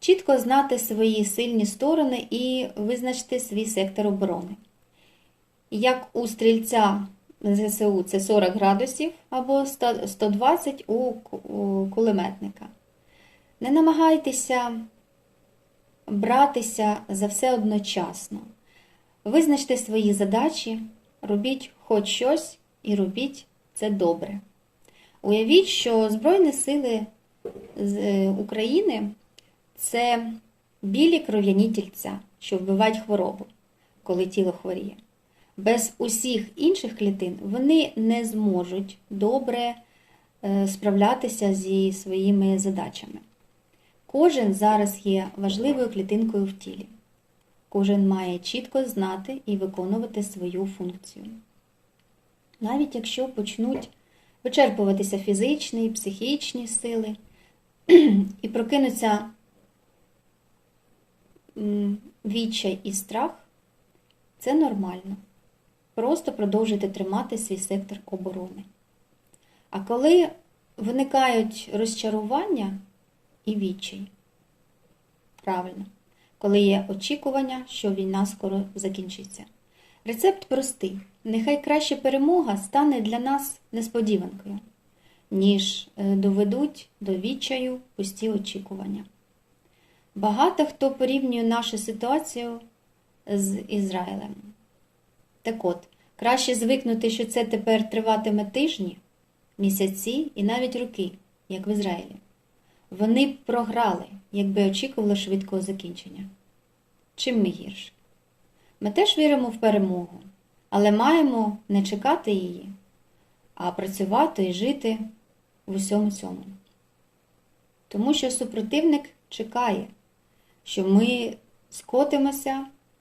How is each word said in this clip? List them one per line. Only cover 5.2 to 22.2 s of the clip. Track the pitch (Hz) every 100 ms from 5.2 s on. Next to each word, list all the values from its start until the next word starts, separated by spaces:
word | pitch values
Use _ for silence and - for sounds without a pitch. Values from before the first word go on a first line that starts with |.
| _ _ _ _ _
Як | 214 247 254 -
у | - 233
стрільця | - 226 226 226 233 208 202 196 - _ _
З | 208 202
С | 214 214 208
У | 196
це | 185 196
сорок | 190 214 180 202
градусів | 196 196 262 - 311 - _
або | 262 254 277 277
сто, | - 247 - 202
сто | - 214
двадцять | 202 247 339 - 277 -
у | 226 254
к-, | 220 - 202
у | - 202 202 196 196
кулеметника. | 196 226 196 190 - 202 - - - _ _ _ _ _ _ _ _
Не | 240
намагайтеся | 294 320 311 330 311 285 262 - 254 240 226 226 _ _ _ _ _ _ _ _ _ _ _ -
братися | 202 220 247 277 247 226 - 214 208 -
за | 196 208
все | 202 254
одночасно. | 247 214 208 202 - 165 175 - 208 - - _ _ _ _ _ _
Визначте | 208 277 311 285 - 247
свої | 226 220 208
задачі, | 196 196 220 294 - 226 220 220 - _ _
робіть | 202 208 240 269 - - -
хоч | 214 196
щось | -